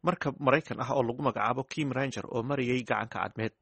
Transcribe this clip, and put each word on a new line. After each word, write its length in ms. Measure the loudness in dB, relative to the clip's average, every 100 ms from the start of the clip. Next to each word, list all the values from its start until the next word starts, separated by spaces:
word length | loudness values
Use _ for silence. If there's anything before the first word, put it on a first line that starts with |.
markab 380 | 0 0 -2 2
Maraykan 400 | 4 4 2 -4
ah 160 | 0 2
oo 80 |
lagu 180 | 2 2
magacaabo 420 | 0 2 0 0
Kim 280 | -2 -4 -2
Ranger 340 | 0 -2 -4 -4
oo 140 | -4
marayay 380 | -2 -2 0 -2
gacanka 360 | 0 -2 -2 -4
Cadmeed. 320 | -4 -2 -6 _